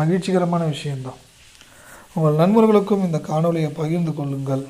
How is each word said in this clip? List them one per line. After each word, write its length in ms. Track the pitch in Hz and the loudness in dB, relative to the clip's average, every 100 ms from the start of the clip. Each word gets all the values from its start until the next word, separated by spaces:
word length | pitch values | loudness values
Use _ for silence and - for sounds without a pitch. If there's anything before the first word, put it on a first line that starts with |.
மகிழ்ச்சிகரமான 600 | 156 185 175 185 175 175 165 | 0 0 0 0 0 0 -2
விஷயம்தான். 440 | 143 147 135 127 - _ _ - - - - - - - | -4 -6 -8 -10 -14 _ _ -20 -20 -20 -20 -20 -20 -10
உங்கள் 200 | - 156 | -2 0
நண்பர்களுக்கும் 680 | 151 175 220 220 208 196 196 | 4 4 6 6 4 4 0
இந்த 140 | 185 151 | 0 -2
காணொளியை 520 | - 156 170 170 156 | -2 0 0 0 -2
பகிர்ந்து 400 | 147 156 175 165 | -4 -4 -2 -2
கொள்ளுங்கள். 520 | 151 143 139 135 135 135 | -4 -6 -6 -4 -4 -6